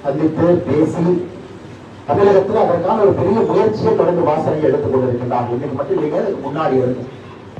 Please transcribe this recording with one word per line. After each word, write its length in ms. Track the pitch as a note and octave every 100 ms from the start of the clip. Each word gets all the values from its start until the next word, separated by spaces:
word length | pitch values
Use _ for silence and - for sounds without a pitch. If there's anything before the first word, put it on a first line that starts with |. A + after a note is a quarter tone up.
சந்தித்து 400 | D3 D3+ D#3 E3
பேசி 880 | E3+ F3 E3 D3+ D#3 - E3+ F3 - - - - - - - - -
தமிழகத்தில் 500 | - G3 F#3+ - A3
அதற்கான 440 | F3+ E3+ F3+ G#3+
ஒரு 120 | G3
பெரிய 280 | - F3+ A3
முயற்சியை 560 | A3+ E3 A3 - A3 -
தொடர்ந்து 260 | - F3
வாசனை 400 | D3+ D3+ - D#3
எடுத்துக் 320 | D3 - C3
கொண்டிருக்கின்றார். 540 | B2+ B2 A#2+ A#2+ A#2+ A#2
இன்னைக்கு 260 | B2 C#3+ C3
மட்டும் 200 | C#3 F3+
இல்லைங்க, 220 | D3+ E3+
அதுக்கு 300 | G#3 D3+ C3+
முன்னாடி 260 | D3+ D3+ C3
இருந்து 240 | B2 B2 - - - - -